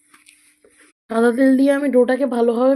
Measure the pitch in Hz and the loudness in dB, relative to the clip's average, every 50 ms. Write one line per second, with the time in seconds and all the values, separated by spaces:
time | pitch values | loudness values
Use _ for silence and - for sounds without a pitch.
0 | _ _ _ _ _ - _ _ _ _ _ _ _ _ _ _ _ _ _ _ | _ _ _ _ _ -20 _ _ _ _ _ _ _ _ _ _ _ _ _ _
1 | _ - 220 226 233 240 226 247 269 269 262 254 269 277 277 277 294 277 247 247 | _ -8 -2 0 0 0 2 2 2 2 2 2 2 0 0 -2 -2 0 0 2
2 | 247 220 262 247 285 254 247 233 233 233 233 233 254 262 277 | 2 0 0 -2 -4 -4 -4 -2 -2 -2 0 0 0 0 0